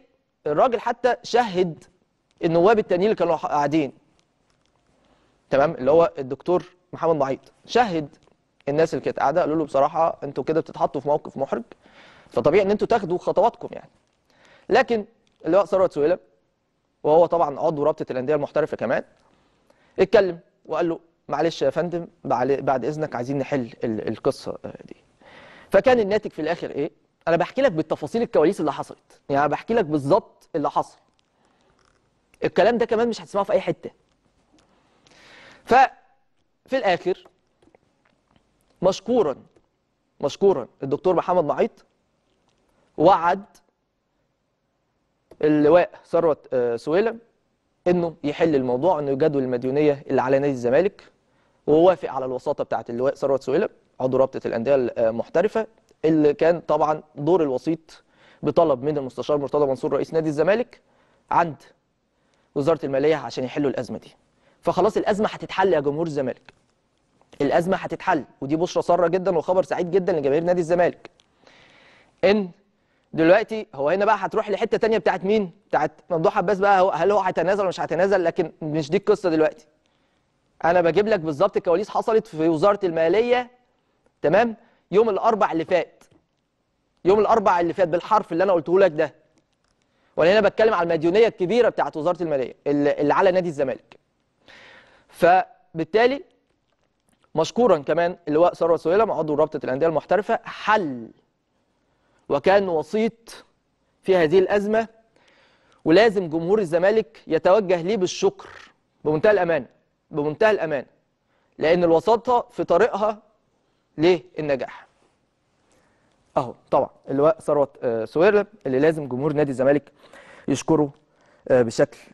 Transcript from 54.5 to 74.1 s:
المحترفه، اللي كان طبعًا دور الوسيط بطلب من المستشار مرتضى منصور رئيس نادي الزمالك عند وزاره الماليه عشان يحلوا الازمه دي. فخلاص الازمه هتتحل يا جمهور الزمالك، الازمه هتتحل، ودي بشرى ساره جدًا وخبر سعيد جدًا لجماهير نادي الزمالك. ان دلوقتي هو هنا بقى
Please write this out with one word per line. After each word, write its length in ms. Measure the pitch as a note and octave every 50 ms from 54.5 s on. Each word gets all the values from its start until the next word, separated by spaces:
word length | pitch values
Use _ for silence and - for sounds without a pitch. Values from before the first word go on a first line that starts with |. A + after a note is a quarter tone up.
| A2 A#2 A2+ C3 C#3+
المحترفه، 920 | C3+ B2 A2+ - A#2+ A#2+ A2+ A2+ A#2 - - - D#3+ F3+ G#3+ - A3+ A3 - _ _ _ _ _ _ -
اللي 300 | D#3+ D#3+ D#3 D3+ D3 C#3+
كان 260 | - D#3+ D#3+ F3 D#3+
طبعًا 420 | - - D#3 D3+ D#3 D3 D#3 D#3 - _ _
دور 280 | - D3 D3+ F3+ F3+ D#3+
الوسيط 600 | C#3+ B2+ B2+ - D#3 E3+ E3 _ _ - - _ _ _ _ _ _ _ _ -
بطلب 400 | D3 C#3+ - E3+ D#3 C#3 B2 B2+
من 160 | D3 D#3 D3
المستشار 400 | C3+ B2+ - - B2 - D3+ D3
مرتضى 280 | C#3 B2+ - D3 D3
منصور 260 | C3+ C3 B2+ - D#3 C#3+
رئيس 220 | C3 C#3 - -
نادي 140 | E3 D#3+ D#3+
الزمالك 520 | D3 C#3+ D3+ F3 G3+ A3+ B3 - - - _ _ _ _ _ _ _ _ _ -
عند 260 | - D3+ F3 E3+ C#3 - _ - _ _ _ _ _ _ _ _ _ _ _ _ _ _ _ _ -
وزاره 320 | D3+ C#3 D3+ E3 D3+ -
الماليه 300 | C#3 C3+ C3+ C#3+ D#3 D#3+
عشان 280 | D3 C3 A#2 - - B2+
يحلوا 260 | B2 - - D3 C3+
الازمه 280 | A#2 - B2+ G2 A2+ -
دي. 180 | - - - _ _ _ _ _ _ _ _ _ -
فخلاص 340 | E3+ E3 - F3+ A3 -
الازمه 320 | G3+ - - G#3+ F#3+ G#3+ F#3
هتتحل 440 | - E3 E3 - - - F#3+ G3 E3+
يا 80 | D#3
جمهور 260 | C#3 C#3+ C#3+ D3+ E3+
الزمالك، 460 | E3 C#3+ D3 C3+ B2 - - _ - - _ _ _ _ _ _ _ _ _ _ _ _ _ _ _ - -
الازمه 360 | C#3+ C#3+ - E3+ E3+ F3+ F#3+
هتتحل، 480 | E3+ - D3+ E3 - - F#3+ F3+ D3+ A2+ - _ _
ودي 160 | C3+ C3+ D3+
بشرى 260 | D#3+ F3 E3+ - F3 D3+
ساره 260 | - F3 E3+ F3+ E3+
جدًا 300 | E3 F#3+ F3+ F#3+ F3+ D#3+
وخبر 240 | C#3+ - F#3 F#3+ F3+
سعيد 280 | - - D#3 F#3 F3
جدًا 220 | D#3+ G3 F3+ F#3 F#3
لجماهير 320 | D#3 C3+ C3+ C3+ D#3+ E3+
نادي 160 | F3 F3+ F3+
الزمالك. 500 | E3+ D3+ F3 E3+ F3 D3+ - - - - _ _ _ _ _ _ _ _ _ _ _ _ _ _ _ _ _ _ _ _ _ _ -
ان 240 | F#3 G#3 G#3+ G3 F3+ - _ _ _ _ _ _ _ _ _ _ _ -
دلوقتي 540 | D3 D#3+ D#3+ F3+ A3 G#3+ - G#3+ A3 G#3 - -
هو 140 | C3+ C#3 D3
هنا 160 | F3 F#3+ G3+
بقى 120 | G#3